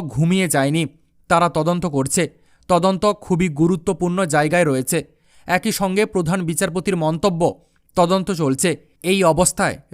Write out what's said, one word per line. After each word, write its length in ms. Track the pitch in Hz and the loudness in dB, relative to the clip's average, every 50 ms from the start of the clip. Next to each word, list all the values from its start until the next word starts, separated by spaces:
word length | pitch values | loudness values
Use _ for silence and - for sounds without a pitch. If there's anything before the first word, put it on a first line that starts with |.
| 180 143 | 0 -2
ঘুমিয়ে 380 | 107 131 160 165 185 190 190 165 | -2 0 0 2 2 2 0 0
যায়নি, 340 | - 139 135 143 151 165 160 - - _ _ _ _ _ _ - | 0 0 0 0 0 -2 -2 -4 -6 _ _ _ _ _ _ 0
তারা 180 | 180 170 175 170 | 2 2 2 2
তদন্ত 360 | - 160 156 165 175 175 160 | 0 0 0 0 -2 -2 -2
করছে, 360 | 175 143 135 131 131 - 185 165 - - _ _ _ _ _ _ - | -2 -2 -2 -2 0 -2 -2 -2 -2 -6 _ _ _ _ _ _ 0
তদন্ত 360 | 185 170 170 190 190 175 214 208 208 208 | 2 2 2 2 2 2 0 0 0 -2
খুবই 280 | - - 190 160 185 175 | -2 -2 0 0 0 0
গুরুত্বপূর্ণ 680 | 147 143 165 170 190 165 - 202 180 156 180 180 175 190 196 | 0 2 2 2 2 0 -2 -4 -4 -2 -2 -2 0 -2 -2
জায়গায় 400 | 160 151 156 - 151 170 175 175 151 | 0 0 0 2 2 2 2 2 2
রয়েছে। 300 | 135 131 131 - 175 160 135 - _ _ _ _ _ - - | 0 0 -2 -2 -4 -4 -4 -6 _ _ _ _ _ -16 -4
একই 260 | - 175 180 - 220 | -2 -2 0 0 -2
সঙ্গে 300 | - - 202 190 185 202 214 | -2 -2 -2 -2 0 0 -2
প্রধান 320 | 214 - 185 170 151 185 190 175 | 0 -2 -2 -2 0 -2 -2 -2
বিচারপতির 520 | 160 165 151 196 180 160 185 - - 180 | -4 -2 -2 -4 -2 -4 -4 -4 -2 -2
মন্তব্য, 460 | 165 156 156 165 170 - 202 175 160 175 147 - - _ _ _ _ _ _ _ | -2 -2 -2 -2 0 -2 -2 0 0 0 -2 -2 -4 _ _ _ _ _ _ _
তদন্ত 320 | 185 175 170 190 190 185 - | 2 2 2 2 0 0 -2
চলছে। 380 | 196 165 165 135 131 135 - 180 147 - - _ _ _ - | -2 -2 0 0 0 0 0 -2 -2 -4 -8 _ _ _ -2
এই 160 | 175 196 196 190 | 0 2 4 4
অবস্থায় 520 | 165 156 156 180 170 - - 196 147 92 - - _ | 4 4 4 0 0 0 -2 -2 -2 -2 -6 -10 _